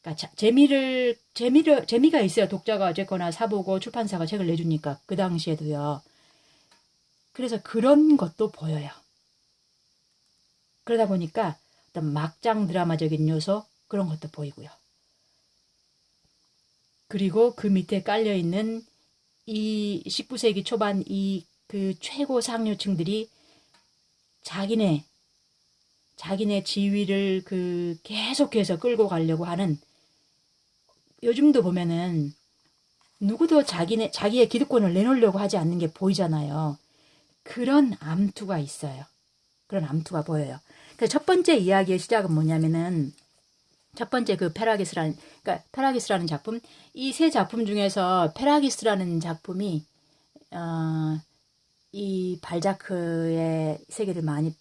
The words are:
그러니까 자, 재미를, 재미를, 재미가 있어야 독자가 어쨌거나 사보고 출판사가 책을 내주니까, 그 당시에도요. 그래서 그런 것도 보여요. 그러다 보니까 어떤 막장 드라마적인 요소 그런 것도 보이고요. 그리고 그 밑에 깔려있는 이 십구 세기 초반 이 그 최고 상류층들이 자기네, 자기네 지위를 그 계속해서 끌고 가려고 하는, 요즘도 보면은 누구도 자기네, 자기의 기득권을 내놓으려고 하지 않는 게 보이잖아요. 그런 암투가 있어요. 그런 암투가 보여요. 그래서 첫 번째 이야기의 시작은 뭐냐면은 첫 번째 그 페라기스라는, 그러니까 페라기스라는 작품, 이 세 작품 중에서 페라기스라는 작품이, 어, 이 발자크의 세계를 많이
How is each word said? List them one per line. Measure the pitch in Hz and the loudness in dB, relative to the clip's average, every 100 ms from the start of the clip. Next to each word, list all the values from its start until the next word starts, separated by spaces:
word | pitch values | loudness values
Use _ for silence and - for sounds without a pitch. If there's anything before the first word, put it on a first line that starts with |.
그러니까 | - 156 | -10 -12
자, | - | -12
재미를, | - 220 247 285 277 262 254 247 233 _ | 0 4 6 6 6 2 0 0 -2 _
재미를, | - 240 277 320 277 - | -4 4 4 6 4 4
재미가 | 233 294 311 | 4 4 4
있어야 | 190 220 190 | 2 2 0
독자가 | 196 - 208 190 | -2 -2 0 0
어쨌거나 | 175 190 190 175 | -2 -4 -2 -4
사보고 | 165 226 202 185 190 | -2 -2 -2 -2 -2
출판사가 | 208 240 214 185 160 | -4 -6 -4 -2 -4
책을 | 208 175 | -2 -2
내주니까, | 165 165 156 151 135 - | 0 0 -2 -2 -8 -6
그 | 185 | -2
당시에도요. | 185 170 160 156 151 147 147 143 _ _ _ _ _ _ _ _ _ _ _ _ _ | -2 -2 -4 -4 -4 -4 -4 -6 _ _ _ _ _ _ _ _ _ _ _ _ _
그래서 | - 247 220 | -8 -6 -6
그런 | - 226 247 294 311 285 | -4 0 6 8 8 6
것도 | 170 - 220 | 4 -2 -4
보여요. | - 160 156 143 - _ _ _ _ _ _ _ _ _ _ _ _ _ _ _ _ _ _ | -4 -4 -4 -6 -16 _ _ _ _ _ _ _ _ _ _ _ _ _ _ _ _ _ _
그러다 | - 233 208 | -2 2 2
보니까 | 190 165 226 190 151 _ _ _ | 0 -2 -2 -2 -4 _ _ _
어떤 | 180 156 | -6 -2
막장 | 147 156 - 233 214 196 | -2 -4 -4 -2 0 0
드라마적인 | 175 170 160 160 156 156 | 0 0 0 0 0 0
요소 | 160 156 208 - _ _ | 0 0 -4 -4 _ _
그런 | 202 185 | -4 -4
것도 | 156 156 | -4 -10
보이고요. | - 147 - 151 - _ _ _ _ _ _ _ _ _ _ _ _ _ _ _ _ _ _ _ _ _ _ _ | -10 -12 -12 -20 -20 _ _ _ _ _ _ _ _ _ _ _ _ _ _ _ _ _ _ _ _ _ _ _
그리고 | 202 190 190 240 | -4 -2 2 2
그 | 233 214 | 2 0
밑에 | 190 180 196 | 0 2 -4
깔려있는 | 185 208 220 196 170 185 220 226 226 _ _ _ _ _ | -2 0 0 0 -2 -2 -4 -6 -12 _ _ _ _ _
이 | - 214 214 214 208 196 - | -10 -6 -4 -2 -4 -6 -6
십구 | - - 254 | -8 -8 -2
세기 | 233 196 | 0 0
초반 | 196 233 208 196 - | -4 -2 -2 -2 -4
이 | 196 196 190 - _ _ | -4 -2 -4 -8 _ _
그 | 202 190 185 | -6 -4 -6
최고 | - 269 285 254 | -10 -6 -2 -2
상류층들이 | 233 226 220 196 202 175 170 214 220 _ _ _ _ _ _ _ _ _ _ _ | -2 -4 -4 -4 -2 -2 -2 -4 -6 _ _ _ _ _ _ _ _ _ _ _
자기네, | - 175 196 226 202 147 - _ _ _ _ _ _ _ _ _ _ - | -14 -8 -2 2 4 2 -2 _ _ _ _ _ _ _ _ _ _ -18
자기네 | 160 196 214 202 | -6 -2 0 0
지위를 | 196 202 202 202 202 196 196 190 185 | -2 -2 0 0 0 0 0 -2 -2
그 | 185 180 175 175 165 | -4 -2 -2 -4 -6
계속해서 | - 214 226 269 285 226 190 170 | -10 -8 -6 0 2 2 0 0
끌고 | 247 226 208 | 0 2 2
가려고 | 175 160 160 175 | 2 0 0 -2
하는, | 175 190 147 _ _ _ _ _ _ _ _ _ _ _ _ _ _ | -2 0 -2 _ _ _ _ _ _ _ _ _ _ _ _ _ _
요즘도 | 233 240 294 269 | -2 4 6 6
보면은 | 185 180 170 170 180 165 147 - _ _ _ _ _ _ _ _ | 4 0 0 -2 0 -2 -4 -8 _ _ _ _ _ _ _ _
누구도 | 202 226 330 311 | -4 2 4 4
자기네, | - 175 170 220 220 | 4 -2 -2 0 -2
자기의 | - 208 240 226 | -2 0 4 4
기득권을 | 233 285 247 196 | 4 2 2 4
내놓으려고 | 180 226 262 226 190 | 4 4 6 4 4
하지 | 202 196 | 0 0
않는 | 160 175 | 0 0
게 | 165 | -4
보이잖아요. | - 190 185 175 156 143 147 156 143 _ _ _ _ _ _ | -2 0 0 0 0 -2 -4 -4 -6 _ _ _ _ _ _
그런 | - 233 247 285 269 - | -14 -6 2 4 4 0
암투가 | 151 165 202 - 190 175 | -4 -2 -2 -2 -6 -4
있어요. | 139 - 147 131 135 _ _ _ _ _ _ | -4 -8 -10 -10 -18 _ _ _ _ _ _
그런 | 196 | -6
암투가 | 156 156 160 170 | -2 -4 -4 -6
보여요. | 151 156 139 131 _ - - - | -2 -2 -4 -8 _ -20 -20 -4
그래서 | 226 | 0
첫 | 294 | 0
번째 | - 370 359 294 | 2 4 6 4
이야기의 | 180 196 190 185 | 4 2 4 0
시작은 | - 226 190 | 2 0 2
뭐냐면은 | 160 156 156 160 165 170 175 139 - _ _ _ _ _ _ _ | 2 2 2 0 0 -2 -2 -4 -6 _ _ _ _ _ _ _
첫 | - 233 | -10 -4
번째 | 254 226 190 | -2 -2 -2
그 | 180 | -2
페라기스라는, | 165 226 214 190 - 156 - - - | -2 0 0 -2 -2 -4 -4 -12 -12
그러니까 | - 170 _ | -6 -6 _
페라기스라는 | - 269 254 - 196 170 | -2 0 0 -2 -2 -2
작품, | 151 - 226 - - - | -6 -6 -10 -12 -20 -20
이 | - 262 | -8 -6
세 | - 320 | 2 2
작품 | 277 185 226 | 4 0 -2
중에서 | 220 208 202 196 180 185 165 | -2 0 0 0 2 2 2
페라기스라는 | - 269 294 277 - 220 196 180 165 | 2 2 4 2 0 0 0 0 -2
작품이, | 170 160 - 185 202 156 156 _ _ _ _ - _ | -4 -8 -8 -6 -4 -4 -6 _ _ _ _ -20 _
어, | 175 170 165 160 160 156 156 - _ _ _ _ _ _ | -10 -6 -4 -2 -2 -2 -4 -8 _ _ _ _ _ _
이 | 202 202 190 185 175 | -10 -6 -4 -4 -6
발자크의 | - 175 190 190 - 180 170 165 165 165 165 160 156 151 - | -6 -2 -2 -4 -6 -6 -4 -2 -2 0 0 -2 -2 -6 -10
세계를 | - 202 180 | -8 -6 -2
많이 | 160 147 160 156 | -2 -2 -2 -4